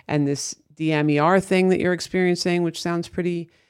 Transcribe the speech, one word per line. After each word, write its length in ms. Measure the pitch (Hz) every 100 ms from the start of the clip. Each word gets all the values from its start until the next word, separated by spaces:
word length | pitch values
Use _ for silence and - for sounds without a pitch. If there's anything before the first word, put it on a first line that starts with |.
| -
and 200 | 151 143
this 260 | 139 - - _
D 160 | 151 160
M 180 | 151 151
E 80 | 147
R 200 | 160 190
thing 300 | 185 185 185
that 100 | 185
you're 140 | 180
experiencing, 680 | 175 - 185 180 175 180 175
which 180 | 170 165
sounds 260 | 170 170 165
pretty 440 | - 175 170 160 _